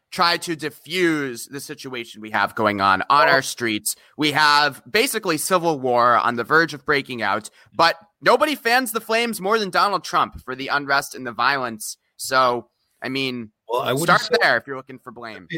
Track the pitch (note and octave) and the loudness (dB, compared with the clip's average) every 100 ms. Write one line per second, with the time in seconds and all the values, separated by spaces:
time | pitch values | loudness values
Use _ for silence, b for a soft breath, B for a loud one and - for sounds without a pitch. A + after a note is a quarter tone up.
0 | _ - F3 E3+ - D#3 C#3+ - C#3 F3+ | _ -2 0 0 -4 -6 -8 -10 -8 0
1 | F3 D#3 C#3 A#2+ - C#3 C3+ D3+ C#3 B2 | 0 0 -4 -8 -12 -14 -14 -14 -12 -10
2 | A2+ G#2 G#2+ G#2+ G2+ - G#2+ G#2 G2 F#2+ | -12 -14 -6 -2 -2 0 0 2 2 2
3 | - C#3+ D3 C#3 C3 - A#2 G#2+ G#2 - | 4 4 4 2 0 -4 -4 -4 -6 -10
4 | b b D3+ C#3+ D3+ D3 D3 C3 - G#3 | b b 0 2 4 4 2 -2 -4 0
5 | C4+ A3 G3 D#3 - F#3 E3+ D3 B2+ A#2+ | 0 -2 -2 -2 0 0 2 -2 0 4
6 | A#2+ A2+ A2+ A#2+ A2 D#3 E3 D3+ - C#3+ | 6 4 2 -2 2 2 2 -2 -2 -2
7 | C3 B2 G#2 G#2 - b b - E3 - | -2 -6 -2 -2 -4 b b 0 2 0
8 | _ _ D#3+ B3 D4+ C#4+ A3+ B3 B3+ A3 | _ _ 2 4 2 0 0 2 0 -4
9 | - A3+ A#3 A3 F#3 A3+ G3 E3 G3 F#3+ | -2 -2 -2 -2 0 0 0 0 2 0
10 | - E3+ A#2 - - B2+ C3+ C#3+ C#3 C#3 | -2 -2 -2 -4 -12 -10 -4 -4 0 0
11 | C#3+ - B2 A2+ B2 C#3+ B2 A2+ - - | -2 -8 -10 -2 0 0 -2 -8 -12 -14
12 | _ - - C3 B2+ A#2+ A#2 _ _ _ | _ -14 -2 2 4 2 -4 _ _ _
13 | B2 C3+ C3+ B2 A2 _ - A#2+ C3+ C3 | -8 -4 -4 -6 -12 _ -6 -4 -2 -2
14 | E3+ G3 - A#3 F3 A#2+ - C3 - C3 | 2 2 2 2 2 2 -2 -10 -12 -18
15 | - A#2 A#2 G2+ F#2 | -18 -16 -16 -16 -10